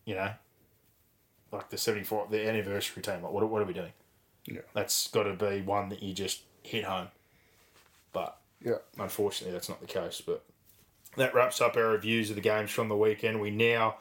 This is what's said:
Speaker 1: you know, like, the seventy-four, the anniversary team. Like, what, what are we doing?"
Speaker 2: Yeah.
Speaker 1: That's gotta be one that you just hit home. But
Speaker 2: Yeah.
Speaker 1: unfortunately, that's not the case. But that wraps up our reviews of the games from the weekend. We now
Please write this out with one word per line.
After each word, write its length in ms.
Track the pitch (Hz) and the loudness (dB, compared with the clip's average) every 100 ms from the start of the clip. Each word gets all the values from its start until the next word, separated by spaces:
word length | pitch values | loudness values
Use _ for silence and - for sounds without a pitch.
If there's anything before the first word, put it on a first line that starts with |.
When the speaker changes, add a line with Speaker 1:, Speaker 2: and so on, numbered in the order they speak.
| - | -8
Speaker 1:
you 80 | |
know, 160 | 95 98 110 _ _ _ _ _ _ _ _ _ _ _ | -4 -4 -6 _ _ _ _ _ _ _ _ _ _ _
like, 180 | 104 - | -12 -8
the 80 | - | -2
seventy-four, 500 | - 104 92 107 101 | 0 0 -2 -4 0
the 180 | 107 110 | 0 2
anniversary 540 | 110 98 101 - 95 | 0 0 -2 -4 -6
team. 220 | 101 90 | -6 -4
Like, 80 | 87 | -4
what, 180 | 101 107 | 0 2
what 120 | 107 | 2
are 40 | 98 | 0
we 80 | |
doing?" 200 | 90 85 - _ _ _ _ - | -4 -8 -12 _ _ _ _ -12
Speaker 2:
Yeah. 160 | 92 - | -12 -6
Speaker 1:
That's 340 | 104 95 - - | -4 0 0 2
gotta 260 | 113 101 | 2 0
be 280 | 92 104 101 | 0 0 0
one 280 | 95 101 98 | 0 0 0
that 140 | 101 | -6
you 100 | 98 | -8
just 300 | 92 98 - - _ | -4 -4 -6 -8 _
hit 220 | - 113 | -6 -4
home. 240 | 95 92 92 - _ _ _ _ _ _ _ _ _ | -2 -4 -4 -14 _ _ _ _ _ _ _ _ _
But 240 | 92 78 - _ _ | -6 -6 -10 _ _
Speaker 2:
Yeah. 160 | 120 110 - - | -4 -4 -4 -8
Speaker 1:
unfortunately, 540 | 95 - 101 - 92 | -6 0 -2 -2 -6
that's 160 | 87 - | -6 -8
not 100 | - | -10
the 60 | 87 | -8
case. 340 | 95 85 - | -6 -6 -8
But 220 | - - - _ _ _ _ _ - 135 | -4 -6 -6 _ _ _ _ _ -10 0
that 160 | 127 | 4
wraps 280 | 127 123 - | 6 4 4
up 140 | 120 120 | 4 4
our 120 | 113 | 4
reviews 420 | 107 110 113 107 | 2 2 2 2
of 60 | 104 | 0
the 60 | |
games 260 | 107 107 104 | 2 2 0
from 180 | - 110 | -2 0
the 80 | 104 | 4
weekend. 460 | 110 107 113 110 | 4 4 0 0
We 80 | 104 | -2
now 460 | 104 117 117 110 - | 4 4 6 2 0